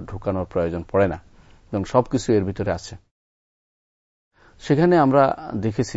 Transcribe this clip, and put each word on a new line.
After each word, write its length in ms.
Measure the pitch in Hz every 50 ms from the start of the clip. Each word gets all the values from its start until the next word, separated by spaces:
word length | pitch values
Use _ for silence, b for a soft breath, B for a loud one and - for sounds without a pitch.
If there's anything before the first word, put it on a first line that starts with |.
| 90 -
ঢুকানোর 380 | 98 95 - 104 95 92 90 - -
প্রয়োজন 300 | 92 85 85 85 85 82 -
পড়ে 160 | - 98 98 92 76
না, 60 | - - b b b b b b b b _ -
এবং 100 | 101 95
সবকিছু 440 | - - 127 120 - - 123 - - 113
এর 120 | 104 95 95
ভিতরে 220 | 98 - 98 98 87 87
আছে। 160 | - - 95 - _ _ _ _ _ _ _ _ _ _ _ _ _ _ _ _ _ _ _ _ _ _ _ _ _ _ b b b b b - -
সেখানে 320 | - 147 139 170 175 180 165 143
আমরা 180 | 131 135 143 135 135 - - 156 - - 104 95
দেখেছি 320 | 110 104 - 117 - -